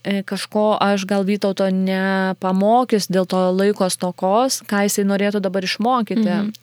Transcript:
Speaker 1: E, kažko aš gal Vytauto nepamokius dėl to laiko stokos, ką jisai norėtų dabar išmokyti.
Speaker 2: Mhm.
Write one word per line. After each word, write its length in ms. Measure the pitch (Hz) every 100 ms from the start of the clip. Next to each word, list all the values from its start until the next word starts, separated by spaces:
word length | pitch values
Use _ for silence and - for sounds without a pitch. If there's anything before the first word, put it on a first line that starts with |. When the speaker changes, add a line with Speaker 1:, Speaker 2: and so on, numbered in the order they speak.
Speaker 1:
E, 200 | 196 196
kažko 540 | 190 190 - 214 214 208
aš 240 | 202 202 190
gal 160 | 202
Vytauto 460 | 196 208 202 190 190
nepamokius 1400 | 190 190 190 190 190 190 185 185 185 202 240 254 214 -
dėl 180 | 185 180
to 120 | 185 185
laiko 340 | 185 202 202 185
stokos, 760 | - 180 - 185 214 262 - -
ką 160 | 202
jisai 220 | 202 208 196
norėtų 320 | 196 202 208
dabar 220 | 190 190
išmokyti. 640 | 185 - 226 254 214 220 214
Speaker 2:
Mhm. 240 | 208 208 214